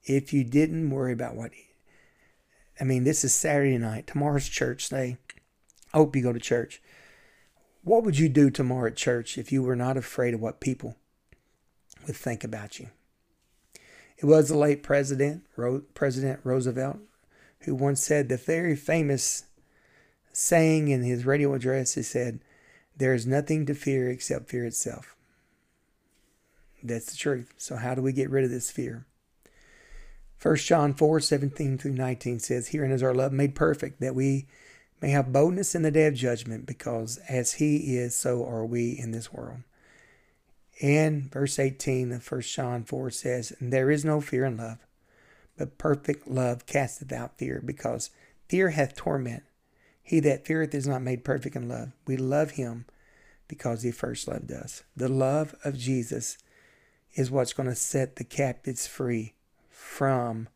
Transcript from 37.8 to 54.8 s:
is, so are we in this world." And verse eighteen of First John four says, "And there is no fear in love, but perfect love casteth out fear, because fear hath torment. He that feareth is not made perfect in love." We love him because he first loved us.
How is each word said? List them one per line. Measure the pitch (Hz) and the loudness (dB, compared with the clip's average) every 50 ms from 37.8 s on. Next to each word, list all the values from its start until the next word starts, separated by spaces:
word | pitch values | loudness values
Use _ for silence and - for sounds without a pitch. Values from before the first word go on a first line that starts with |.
| - 135 127 123 | 2 0 0 0
is, | 123 120 120 | -2 -2 -4
so | - - 127 123 123 120 | -2 0 0 0 0 -2
are | 127 120 113 110 | -4 -4 -4 -4
we | 117 120 120 117 117 | -2 0 0 0 0
in | 123 131 127 113 | -2 -4 -6 -6
this | 113 113 113 - | -6 -8 -8 -10
world." | - - 120 120 120 123 123 _ _ _ _ _ _ _ _ _ _ _ _ _ _ _ _ _ _ _ _ _ _ - | -12 -12 -12 -12 -14 -16 -18 _ _ _ _ _ _ _ _ _ _ _ _ _ _ _ _ _ _ _ _ _ _ -2
And | - 139 143 151 156 156 151 147 135 135 | 2 4 4 4 4 4 2 0 -4 -6
verse | - 131 139 139 - - | -4 -2 -2 -2 0 0
eighteen | 139 135 131 135 - - 131 127 127 123 123 | 0 0 0 -2 -4 -2 0 0 -2 -2 -4
of | 123 - | -8 -8
First | - - 131 117 - - | -8 -8 -6 -6 -6 -6
John | - 131 123 123 120 113 | -4 -4 -4 -4 -6 -6
four | - - 131 131 127 | -6 -6 -6 -6 -6
says, | 113 - - 123 123 127 113 - - - | -8 -6 -4 -2 -4 -2 -4 -8 -10 -8
"And | 131 120 131 | -4 0 2
there | 131 131 135 | 4 4 4
is | 151 147 143 | 4 4 2
no | 156 151 151 | 2 0 0
fear | 139 - - 127 131 | 0 0 0 0 0
in | 135 120 | 0 -2
love, | 110 117 113 113 113 _ _ _ _ _ _ _ _ _ _ _ _ _ _ _ - | -4 -8 -10 -12 -14 _ _ _ _ _ _ _ _ _ _ _ _ _ _ _ -8
but | - 127 - _ | -8 -8 -8 _
perfect | - 160 143 143 - - 147 - - - | 0 0 0 2 0 -4 -4 -4 -4 -4
love | 131 127 127 123 120 123 - | -2 0 0 0 0 -4 -8
casteth | - - 143 135 123 - - - 131 | -2 0 0 0 0 -4 -10 -12 -10
out | 127 120 120 - - - | -8 -8 -8 -10 -10 -8
fear, | 135 131 131 - - | -6 -6 -4 -6 -6
because | 123 139 143 - 113 120 120 - - _ _ _ _ _ _ _ - | -8 -8 -6 -4 -4 -4 -4 -8 -10 _ _ _ _ _ _ _ -2
fear | - 180 190 185 | 2 2 2 2
hath | 156 156 139 135 - | 4 2 0 0 -2
torment. | - - - 156 139 127 120 117 127 - _ _ _ _ _ _ _ _ _ _ _ | -6 -4 -2 -2 -2 -2 -4 -6 -10 -12 _ _ _ _ _ _ _ _ _ _ _
He | _ - - 160 | _ 2 2 4
that | 143 147 135 135 - | 6 4 2 2 0
feareth | - 160 160 156 151 - | -4 -2 0 0 -2 -2
is | 143 131 139 | -4 -2 -2
not | 139 127 | -2 -2
made | 127 127 127 120 123 | -2 -4 -4 -4 -2
perfect | - - 139 123 135 - | -2 -2 -2 -2 -6 -8
in | 131 123 120 | -6 -6 -6
love." | 123 120 120 131 - _ _ - | -6 -8 -8 -10 -14 _ _ -4
We | 135 127 | -2 -2
love | 131 131 139 147 156 147 | 0 0 2 2 0 0
him | - - 131 120 117 120 120 - _ _ _ _ _ _ _ _ _ _ _ _ | -2 -6 -6 -6 -6 -10 -12 -16 _ _ _ _ _ _ _ _ _ _ _ _
because | 151 - - 127 117 113 113 | -16 -6 -4 -4 -4 -2 -2
he | 120 | -4
first | 117 - - 123 120 - - - | -4 -4 -6 -6 -6 -8 -8 -6
loved | 120 - - - | -8 -8 -8 -10
us. | - - - 131 - - | -12 -12 -12 -14 -14 -16